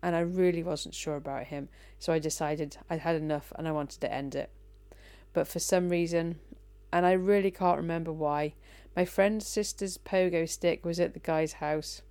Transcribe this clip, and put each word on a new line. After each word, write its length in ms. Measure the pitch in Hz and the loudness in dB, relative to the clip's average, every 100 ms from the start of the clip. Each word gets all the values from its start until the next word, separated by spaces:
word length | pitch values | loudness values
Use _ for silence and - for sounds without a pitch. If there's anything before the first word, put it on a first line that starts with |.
and 120 | 175 170 | 0 0
I 60 | |
really 420 | 170 180 180 170 | 0 4 4 4
wasn't 320 | 170 156 - - | -2 -4 -6 -8
sure 200 | - 147 | -6 -6
about 320 | 139 135 127 | -4 -8 -6
him, 220 | 147 139 - - - | -8 -10 -14 -20 -10
so 120 | - | 0
I 60 | 165 | 0
decided 600 | 156 - 151 151 151 - - | 0 -2 -2 -2 -4 -8 -6
I'd 120 | 165 | -4
had 140 | 165 165 | 0 0
enough 380 | 156 151 - - | 0 -4 -4 -8
and 120 | 160 | -4
I 40 | |
wanted 300 | 151 143 - | -2 -4 -6
to 100 | - | -6
end 220 | 131 139 | -4 -6
it. 160 | 139 - - - - - - - - - | -6 -8 -12 -20 -20 -20 -20 -20 -20 -6
But 140 | - 156 | -2 -2
for 120 | 170 | -2
some 300 | - 185 180 | 0 2 2
reason, 500 | 175 170 170 165 170 - - - - - | 2 2 0 0 -6 -12 -20 -20 -20 -2
and 140 | 175 180 | 2 4
I 60 | |
really 400 | 185 185 202 196 | 4 6 4 4
can't 260 | 185 185 170 | 2 2 2
remember 340 | 165 165 165 | 0 -4 -4
why, 440 | 156 151 147 151 - - - - - | -2 0 0 -2 -4 -20 -20 -10 -2
my 100 | 180 | 0
friend's 400 | - 196 214 208 | 4 4 4 -2
sister's 540 | - 208 - 196 180 | -4 -4 -4 -8 -8
pogo 500 | - 190 185 170 165 | -2 2 4 2 0
stick 340 | - 175 - | 0 0 0
was 160 | 170 170 | -2 0
at 140 | 180 | 0
the 60 | - | 0
guy's 340 | - 160 156 | -2 0 0
house. 480 | - 151 156 151 - - | -2 -2 -2 -4 -12 -16